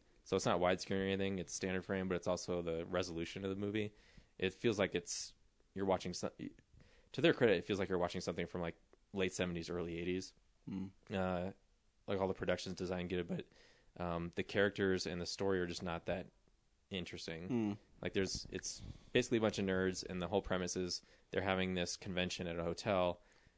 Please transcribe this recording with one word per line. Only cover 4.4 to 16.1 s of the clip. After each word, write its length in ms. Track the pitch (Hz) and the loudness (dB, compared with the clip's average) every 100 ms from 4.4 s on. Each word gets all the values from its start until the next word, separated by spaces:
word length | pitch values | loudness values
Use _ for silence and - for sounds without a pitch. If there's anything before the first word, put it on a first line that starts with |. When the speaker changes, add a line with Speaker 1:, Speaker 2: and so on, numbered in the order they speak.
| 95 | -2
Speaker 1:
feels 240 | - 120 101 | 2 2 4
like 160 | 92 90 | 4 2
it's, 380 | - - - - _ _ _ | -2 -8 -8 -14 _ _ _
you're 120 | 95 98 | -2 2
watching 280 | 92 90 | 2 0
some, 180 | 87 - - - - _ - - - - | -6 -6 -6 -12 -12 _ -20 -20 -20 -12
to 80 | - | 2
their 120 | 156 | 4
credit, 240 | - 117 87 | 8 6 6
it 80 | - | 4
feels 140 | 98 | 0
like 100 | 92 | 2
you're 80 | 92 | 2
watching 240 | 87 92 | 2 0
something 260 | 95 87 85 | -4 -2 -4
from, 140 | 90 | -2
like, 140 | 85 - _ - - | -4 -6 _ -20 -8
late 200 | 98 92 | 0 0
seventies, 360 | - 90 85 82 | 2 0 -2 -2
early 280 | 87 85 85 | -2 -2 -2
eighties. 340 | 87 92 - - _ _ - | -2 -2 -4 -16 _ _ -8
Speaker 2:
Hmm. 160 | 95 95 - - | -6 -6 -10 -6
Speaker 1:
Uh, 380 | 101 92 90 92 - _ _ _ _ - | 0 0 0 -2 -8 _ _ _ _ -4
like, 120 | 98 | 0
all 60 | 95 | 0
the 60 | |
production's 420 | - 90 90 98 90 | 0 0 0 0 -4
designed 340 | 90 90 87 | -2 -2 0
good, 180 | 90 87 | -2 -2
but, 760 | 87 - - - - _ - | -4 -6 -16 -20 -20 _ -6
um, 280 | 87 85 85 - | -2 -2 -2 -4
the 80 | |
characters 640 | 92 104 101 101 98 92 80 | -2 2 2 4 2 2 0
and 120 | 87 | -4
the 60 | 87 | -6
story 340 | - 98 95 | -2 0 2
are 80 | 87 | 0
just 160 | 85 | -4
not 220 | 90 85 | -4 -4
that 220 | - | -2